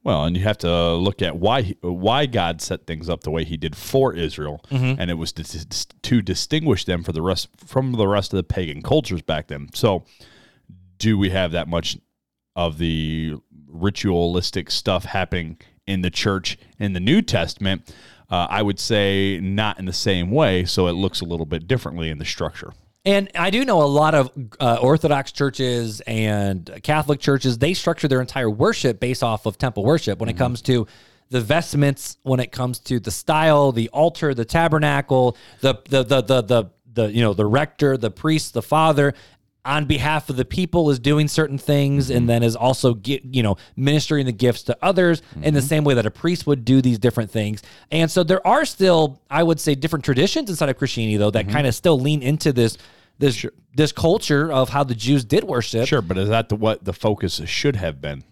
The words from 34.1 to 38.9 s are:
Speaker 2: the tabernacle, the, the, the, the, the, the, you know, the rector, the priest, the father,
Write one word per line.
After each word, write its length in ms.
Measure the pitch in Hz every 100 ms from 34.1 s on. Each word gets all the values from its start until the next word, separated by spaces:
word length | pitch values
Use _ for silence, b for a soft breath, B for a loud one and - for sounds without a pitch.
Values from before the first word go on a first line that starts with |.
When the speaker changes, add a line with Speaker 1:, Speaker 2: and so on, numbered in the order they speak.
| 165 156
Speaker 2:
the 120 | 123 113
tabernacle, 920 | 165 165 156 151 143 - 131 127 - B B
the, 140 | 135 131 -
the, 140 | 135
the, 180 | 117 135
the, 200 | 120 131
the, 240 | 104 120 95 _ _
the, 200 | 117 107
you 100 | 113
know, 120 | 113
the 120 | 98 104
rector, 500 | 123 151 - 147 131
the 140 | 107
priest, 420 | - 156 156 -
the 80 | 120
father, 520 | - 151 160